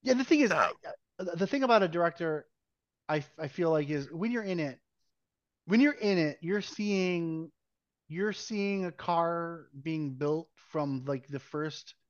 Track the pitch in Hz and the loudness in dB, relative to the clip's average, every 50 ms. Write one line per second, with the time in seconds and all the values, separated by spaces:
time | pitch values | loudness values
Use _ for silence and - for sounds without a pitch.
0 | - 254 254 247 - - 339 294 285 208 165 151 101 85 - - - 135 - _ | 2 2 2 2 4 4 6 6 6 4 6 4 4 2 2 -6 -12 -14 -14 _
1 | _ _ _ - 190 180 170 170 196 - - 277 269 240 233 214 196 175 156 170 | _ _ _ -8 -8 -6 -2 -2 -2 0 0 0 4 6 6 6 6 4 2 2
2 | 170 170 165 - 170 160 156 151 - _ _ _ _ _ _ _ _ _ _ _ | 0 0 0 -2 -4 -2 -2 -4 -6 _ _ _ _ _ _ _ _ _ _ _
3 | _ - 151 156 143 - _ - 156 135 - - 170 165 160 151 147 143 151 147 | _ -2 -2 -2 -2 -6 _ -10 -10 -8 -4 0 2 2 4 2 2 0 -2 -4
4 | 139 143 156 165 190 233 247 233 214 196 185 170 156 139 127 _ _ _ _ _ | -4 -6 -6 -4 -2 -2 -2 -2 -2 -2 -2 -2 -2 -4 -6 _ _ _ _ _
5 | _ _ _ _ _ _ _ _ _ _ _ _ _ - 190 226 277 294 294 - | _ _ _ _ _ _ _ _ _ _ _ _ _ 2 4 6 6 6 4 2
6 | 220 202 196 175 160 151 143 - - 165 196 208 196 - - - 214 208 202 190 | 0 2 4 4 2 2 0 -4 -4 -2 -2 -2 -2 -6 -6 -4 -2 0 2 2
7 | 185 180 180 175 165 165 160 160 165 156 _ _ _ _ _ _ _ _ _ _ | 2 2 0 0 -2 -2 -4 -6 -8 -10 _ _ _ _ _ _ _ _ _ _
8 | _ _ 151 175 202 214 196 - - - 226 202 202 202 202 196 185 180 - - | _ _ -6 -4 -4 -4 -4 -6 -8 -6 -4 -2 -2 0 0 -2 -2 -4 -6 -6
9 | - - 175 165 170 170 170 170 170 165 170 165 147 _ - 139 135 160 160 156 | -4 0 2 2 2 0 0 -2 -4 -6 -8 -12 -16 _ -18 -10 -6 -4 -4 -2
10 | 151 139 131 127 147 147 151 160 160 _ _ - - _ - 156 147 143 135 131 | -4 -4 -4 -2 -2 0 0 -2 -4 _ _ -20 -20 _ -4 -4 -2 -2 -4 -4
11 | 127 139 139 131 127 - 143 135 - - - 147 151 156 143 - - - - _ | -4 -4 -6 -6 -6 -10 -10 -10 -10 -8 -8 -6 -6 -6 -8 -12 -16 -20 -20 _
12 | _ | _